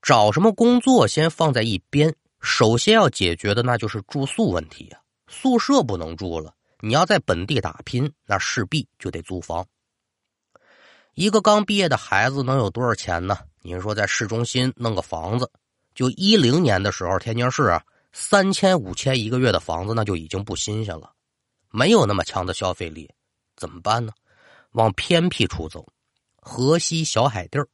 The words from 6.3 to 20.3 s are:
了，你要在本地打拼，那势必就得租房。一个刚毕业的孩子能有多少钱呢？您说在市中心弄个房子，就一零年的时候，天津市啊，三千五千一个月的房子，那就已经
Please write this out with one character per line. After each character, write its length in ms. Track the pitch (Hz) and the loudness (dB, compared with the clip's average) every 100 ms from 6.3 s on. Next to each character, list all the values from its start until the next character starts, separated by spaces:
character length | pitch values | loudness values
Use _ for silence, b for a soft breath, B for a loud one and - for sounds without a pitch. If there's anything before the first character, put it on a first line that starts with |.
| 82 | -6
了， 160 | 78 _ _ _ | -8 _ _ _
你 120 | 107 | -2
要 100 | 131 | 0
在 140 | 175 196 | 2 0
本 280 | - 85 95 | 0 -2 0
地 140 | 135 | -4
打 200 | 82 - | -4 -10
拼， 260 | - 123 143 _ | -6 -4 -4 _
那 140 | _ 98 | _ -4
势 260 | - - | -2 -4
必 240 | 104 156 - _ | -4 -4 -6 _
就 120 | 95 | -10
得 100 | - | -10
租 160 | 90 92 | -10 -12
房。 260 | - 82 95 _ _ _ _ _ _ _ _ b b b b b b | -6 -8 -8 _ _ _ _ _ _ _ _ b b b b b b
一 140 | - 190 | -2 0
个 140 | 196 | 2
刚 200 | 202 208 | 4 4
毕 140 | 202 208 | 2 0
业 100 | 175 | 0
的 120 | 123 | 0
孩 320 | - 98 117 | 0 0 0
子 120 | 139 | -2
能 140 | 127 135 | -2 0
有 140 | 104 | 0
多 120 | 117 | -2
少 120 | 123 | -2
钱 320 | 110 - 85 92 | -2 -4 -4 -2
呢？ 100 | 101 - _ | -4 -6 _
您 180 | 87 90 | -12 -10
说 160 | 98 | -6
在 120 | 104 101 | -4 -2
市 200 | - 107 | -2 -4
中 160 | 113 | -4
心 300 | 120 127 127 | -4 -2 -2
弄 200 | - 120 | -2 -4
个 80 | 98 | -4
房 360 | - 82 85 117 | -6 -8 -4 -4
子， 120 | 123 _ _ _ _ | -4 _ _ _ _
就 140 | - 127 | -2 -2
一 240 | 123 190 | 0 4
零 280 | 214 123 143 | 4 6 4
年 200 | 156 95 | 2 2
的 80 | 98 | 0
时 140 | - | -4
候， 140 | 87 95 | -4 -4
天 180 | 117 113 | -2 -2
津 140 | 123 | -2
市 140 | 127 | 0
啊， 180 | 123 85 _ _ _ | 2 0 _ _ _
三 380 | - - 202 190 | -14 2 2 4
千 300 | 190 190 185 | 2 2 2
五 140 | 95 | -2
千 260 | 90 - 131 | -6 -2 -2
一 80 | 107 | -2
个 100 | 123 | 0
月 140 | 127 | 2
的 80 | 87 | 0
房 260 | - 82 98 | -2 -6 -2
子， 60 | |
那 100 | 113 | -2
就 140 | 104 90 | -2 -4
已 100 | |
经 160 | 78 | -6